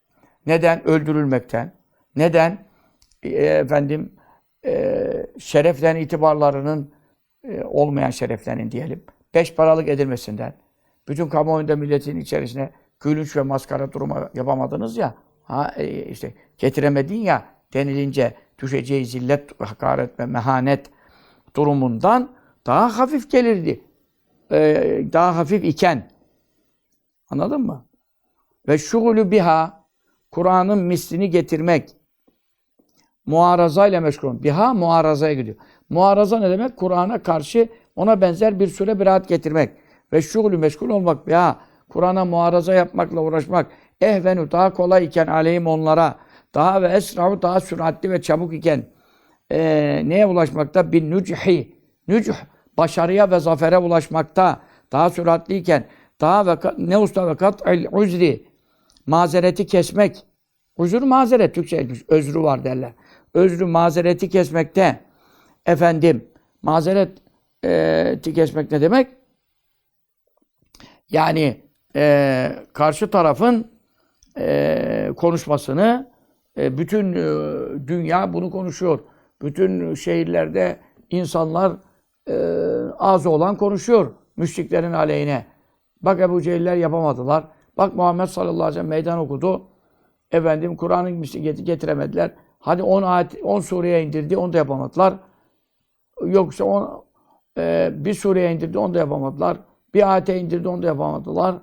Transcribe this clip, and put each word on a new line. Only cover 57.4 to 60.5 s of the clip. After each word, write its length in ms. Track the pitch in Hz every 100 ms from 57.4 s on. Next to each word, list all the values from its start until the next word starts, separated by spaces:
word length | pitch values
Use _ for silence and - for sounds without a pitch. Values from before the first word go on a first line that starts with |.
| 190 202 - 180 170
uzri, 560 | 196 208 175 175 123 - _ _ _ _ _ -
mazereti 600 | 160 175 175 180 175 190
kesmek. 600 | 185 - 196 202 - - _ _